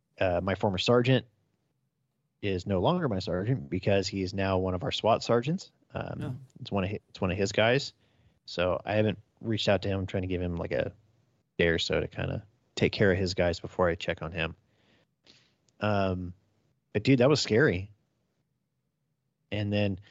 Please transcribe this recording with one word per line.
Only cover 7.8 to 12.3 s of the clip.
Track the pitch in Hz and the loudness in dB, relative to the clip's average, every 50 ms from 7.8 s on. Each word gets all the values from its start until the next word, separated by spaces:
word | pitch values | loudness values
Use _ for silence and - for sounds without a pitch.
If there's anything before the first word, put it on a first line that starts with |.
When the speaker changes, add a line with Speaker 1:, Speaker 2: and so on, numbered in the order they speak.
| - - - _ _ _ _ _ _ _ _ _ _ | 0 -4 -12 _ _ _ _ _ _ _ _ _ _
Speaker 1:
So | - - - 90 90 85 - - | -10 -4 -2 0 0 0 -2 -2
I | - 104 | -2 0
haven't | 107 107 107 90 - - _ _ - | 2 2 2 0 -2 -8 _ _ -10
reached | - 113 110 98 - 107 | -6 -4 -4 -2 2 2
out | 101 92 - | 2 2 2
to | 101 | -2
him. | 95 98 | -2 -2
I'm | 92 | -4
trying | 92 - 98 92 | -4 -4 -4 -4
to | 92 | -2
give | 92 87 90 | -4 -2 -2
him, | 87 87 | -2 -4
like, | 82 87 - - | -4 -4 -4 -2
a | - - - - _ _ _ _ _ _ _ _ _ _ _ _ - | -2 -2 -4 -6 _ _ _ _ _ _ _ _ _ _ _ _ 2
day | 87 85 | 2 4
or | 82 78 | 4 2
so | - - 78 82 | 0 0 -2 -2
to | - - | -2 -4
kinda | - - 90 90 | -6 -8 -6 -6